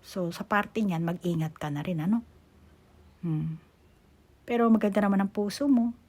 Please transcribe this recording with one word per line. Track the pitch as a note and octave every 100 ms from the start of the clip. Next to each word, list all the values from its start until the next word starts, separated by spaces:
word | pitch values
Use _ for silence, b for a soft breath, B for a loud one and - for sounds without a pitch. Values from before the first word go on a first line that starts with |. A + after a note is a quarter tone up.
So, | - F#3+ E3+
sa | E3+ G3+
parte | G#3 G#3 -
niyan, | G#3 E3
mag-ingat | E3+ F3 F3+ E3 D#3+ D#3+
ka | D3+
na | C#3+
rin, | E3 E3+
ano? | D#3+ A#3 A#3 - _ - - - _ - - _
Hmm. | F3 D#3 D#3+ D#3+ _ _ _ _ _ _ _ _ -
Pero | A#3+ A#3
maganda | A3 G#3+ G3
naman | G3+ G3
ang | G3
puso | - G#3 - C#4+
mo. | B3+ A#3 A#3